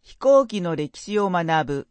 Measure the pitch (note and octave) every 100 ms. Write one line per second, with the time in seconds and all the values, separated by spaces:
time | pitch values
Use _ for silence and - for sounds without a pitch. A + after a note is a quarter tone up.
0 | _ - C4+ C#4 B3+ G#3 F3 D#3+ D3+ -
1 | - G#3 G3+ F3+ E3 D#3+ C#3+ C#3 -